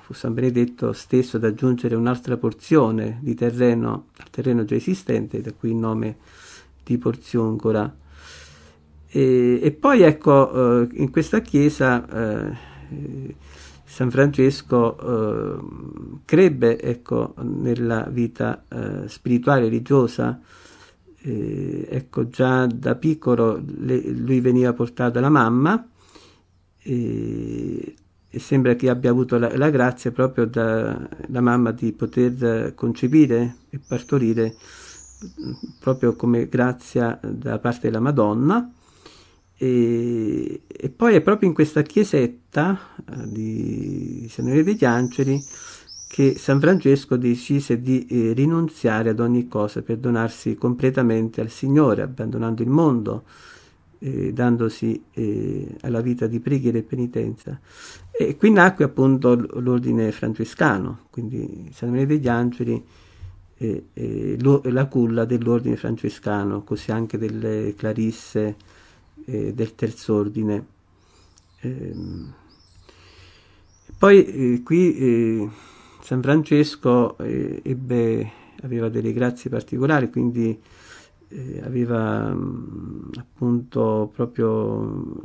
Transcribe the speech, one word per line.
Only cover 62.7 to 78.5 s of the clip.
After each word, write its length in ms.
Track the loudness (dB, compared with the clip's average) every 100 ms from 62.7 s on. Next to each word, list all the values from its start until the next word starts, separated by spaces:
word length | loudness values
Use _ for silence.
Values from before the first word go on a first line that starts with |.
| -4 -8 -20 -20 -20 -20 -20 -20 -8
eh, 260 | -6 -6 -8
eh, 440 | -10 -6 -4 -4 0
lo-, 220 | 4 4
la 220 | 2 0 0
culla 400 | 0 0 0 0
dell'ordine 500 | 0 0 0 0 -4
francescano, 880 | -4 -4 -6 -6 -4 -4 -2 -4
così 260 | -6 -8 -4
anche 260 | -4 -4 -6
delle 560 | -6 -6 -6 -4 -6 -4
clarisse, 800 | -4 -2 -2 -4 -6 -4 -4 -6 -14 -20 -20 _ _ -20 -10
eh, 260 | -6 -6
del 220 | -4 -6
terzo 400 | -4 -6 -4 -2
ordine. 520 | 0 0 -2 -2 -4 -6 _ _ _ _ _ _ _ _ _
Ehm, 720 | -10 -10 -10 -12 -12 -12 -14 -20 _ _ _ -20 -20 -20 -20 -20 -20 -20 _ _ _ _ -20 2
poi, 260 | 8 8
eh, 380 | 8 2 0 0
qui, 340 | 2 2 4 4
eh, 540 | 2 4 2 0 -4 -8 -20 -20 -20 -20
San 220 | -6 -2
Francesco, 960 | 2 2 4 2 2 0 2 2 2 -2
eh, 420 | -6 -4 -4 -6
ebbe, 680 | -6 -6 -2 0 0 -2 -4 -12 -20